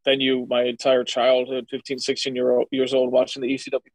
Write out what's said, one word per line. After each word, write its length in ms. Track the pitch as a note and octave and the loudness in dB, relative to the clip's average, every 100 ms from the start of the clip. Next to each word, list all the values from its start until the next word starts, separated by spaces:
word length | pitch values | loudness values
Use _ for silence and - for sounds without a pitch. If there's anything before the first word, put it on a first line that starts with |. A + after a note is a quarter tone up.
| - | 0
venue 400 | C3+ C3+ C3 A#2+ | 2 2 0 0
my 160 | B2 | 0
entire 400 | B2 A#2+ C3+ C3 | 0 0 2 2
childhood, 640 | A#2+ - B2 B2+ B2+ C3 A#2+ | 2 0 2 2 0 -6 -8
fifteen, 260 | C3 - C3 | -10 -8 -6
sixteen 380 | - C3+ C#3 B2+ | -4 -4 -4 -2
year 160 | B2 | 0
old, 160 | B2 - | 2 0
years 240 | C3+ B2+ | -2 0
old, 180 | C3 B2+ | 2 2
watching 300 | B2+ B2+ C#3 | 2 0 -2
the 60 | B2+ | -4
E 100 | C3+ | -4
C 140 | - | -4
W 200 | C3+ - | -6 -4